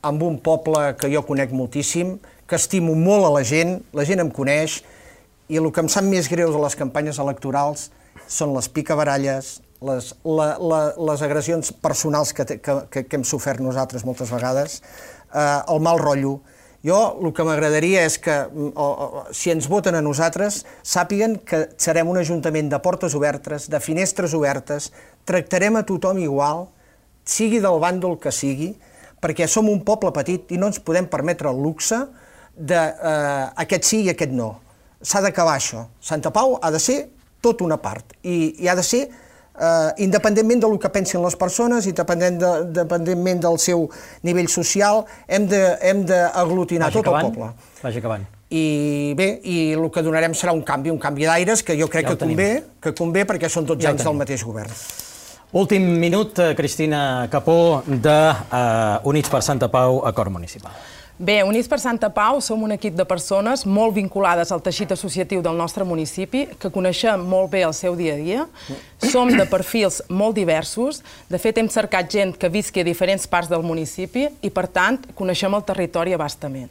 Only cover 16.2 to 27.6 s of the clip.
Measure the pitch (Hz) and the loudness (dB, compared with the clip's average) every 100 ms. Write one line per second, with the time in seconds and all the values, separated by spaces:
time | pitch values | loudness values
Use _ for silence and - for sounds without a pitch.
16.2 | 135 139 - - - _ 147 190 220 - | -2 -6 -12 -20 -20 _ 0 2 2 0
17.2 | 165 - 160 151 156 151 170 190 160 - | -4 -2 0 2 2 2 4 4 2 0
18.2 | - 147 131 151 147 - 143 - 135 120 | 0 0 -2 -6 -6 -2 -4 -2 -6 -10
19.2 | - 117 175 160 135 202 190 170 147 143 | -12 -6 -2 -2 0 0 2 0 0 0
20.2 | 165 185 208 202 - - - 185 175 202 | 0 0 -4 -4 -12 -18 -4 -2 0 0
21.2 | 226 208 - 160 156 - - 165 165 180 | 0 -2 -2 -2 -2 -2 0 2 2 0
22.2 | 160 170 156 156 151 143 180 180 175 143 | 0 -2 0 0 0 0 0 -2 -2 0
23.2 | 147 139 - 147 - 151 - 160 190 - | 0 -2 -8 -10 -4 -4 -2 -2 -2 -2
24.2 | 175 156 143 135 - 147 - - - _ | -2 0 0 -2 -4 -8 -8 -16 -20 _
25.2 | - 180 - 180 202 220 214 185 185 190 | -2 -2 0 0 2 2 0 -2 0 0
26.2 | 160 139 143 160 185 _ _ _ _ _ | 0 0 0 -2 -8 _ _ _ _ _
27.2 | - - 220 226 | -8 -2 0 2